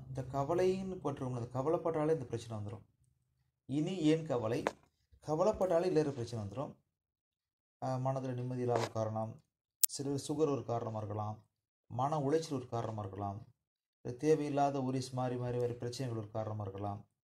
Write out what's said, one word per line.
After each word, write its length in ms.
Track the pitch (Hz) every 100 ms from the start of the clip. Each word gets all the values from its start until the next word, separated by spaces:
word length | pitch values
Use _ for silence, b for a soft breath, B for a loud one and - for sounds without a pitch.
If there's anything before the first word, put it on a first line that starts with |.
| -
இந்த 140 | -
கவலைன்னு 760 | 131 135 139 175 185 190 190 185
போட்டிருக்கோம்ல, 460 | 147 131 131 123
அந்த 80 | 123
கவலைப்பட்டாலே 600 | 127 139 175 170 160 151
இந்த 120 | 156 120
பிரச்சனை 280 | 113 - 110
வந்துரும். 280 | 104 107 - _ _ _ _ _ _ _ -
இனி 240 | 139 175 190
ஏன் 240 | 151 160 160
கவலை? 380 | 123 110 143 - - _ _ _ -
கவலைப்பட்டாலே 600 | - 156 196 - 185 165 180
இல்லற 260 | 156 151
பிரச்சனை 280 | 139 117 113
வந்துரும். 300 | 104 117 160 - _ _ _ _ _ _ _ _ _ _
ஆ, 60 | 131 127
மனதுல 360 | 131 135 131
நிம்மதி 280 | 123 127 127
இல்லாத 260 | 123 117 113
காரணம், 480 | 113 110 110 110 - _ _ _ _
சிறு 320 | - - 139 139
சுகர் 360 | - 147 156 131
ஒரு 100 | 101
காரணமா 320 | 117 117 110
இருக்கலாம், 400 | 104 107 104 107 _ _ _ _ _
மன 280 | 117 139 156
உளைச்சல் 380 | 135 160 160 135
ஒரு 80 | 123
காரணமா 340 | 117 113 107
இருக்கலாம், 380 | 98 101 101 101 - _ _ _ _ _ 127
இல்ல 120 | 123
தேவையில்லாத 640 | 151 151 147 139 139 139
ஒரிஸ் 320 | 131 131 127
மாறி 240 | 127 127 123
மாறி 220 | 123 123
மாறி 140 | 120
பிரச்சனைகள் 480 | 117 120 120 131 113
ஒரு 80 | 104
காரணமா 320 | 110 107 107
இருக்கலாம், 360 | 104 98 101 101 - _